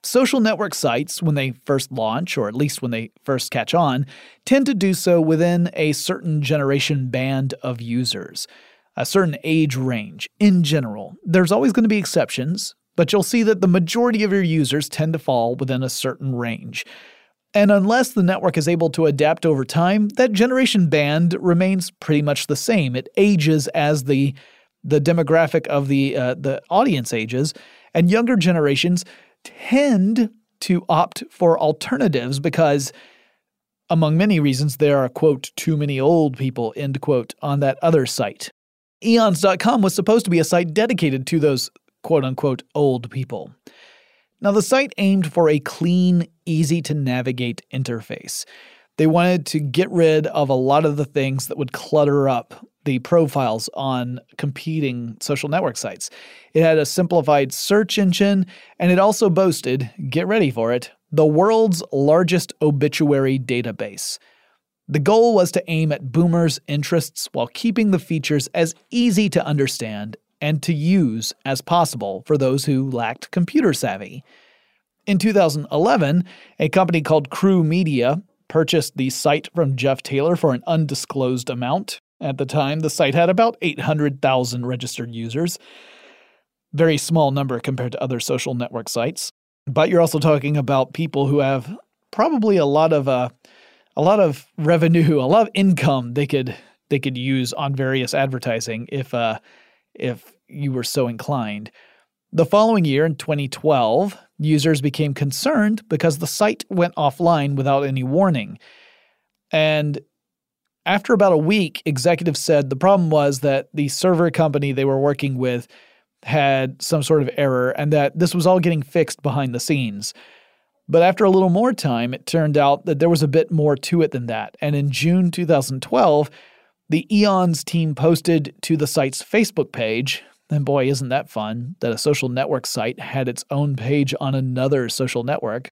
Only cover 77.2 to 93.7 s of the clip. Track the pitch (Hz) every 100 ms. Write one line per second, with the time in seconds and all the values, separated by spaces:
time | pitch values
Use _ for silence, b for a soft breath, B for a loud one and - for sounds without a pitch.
77.2 | 143 - 196 185 156 170 170 135 120 156
78.2 | - _ _ 156 160 170 135 - 131 -
79.2 | 156 151 151 170 151 131 135 131 - 139
80.2 | 151 175 156 123 - 160 151 135 - 139
81.2 | 127 127 123 123 123 156 - - _ _
82.2 | 151 135 139 147 139 156 165 - 143 143
83.2 | 170 185 226 - 175 143 131 156 147 135
84.2 | 135 131 123 123 120 127 127 - 120 113
85.2 | 113 127 175 - B B B B B B
86.2 | B B B _ _ 147 165 147 - 165
87.2 | 143 139 135 120 - 131 123 - 127 123
88.2 | - 131 - 123 120 117 110 120 123 175
89.2 | - _ _ _ - 135 156 170 165 156
90.2 | 160 147 143 151 131 139 131 - 160 139
91.2 | 139 143 135 135 123 214 _ _ _ -
92.2 | 226 294 214 196 143 147 160 156 135 127
93.2 | 123 _ b b b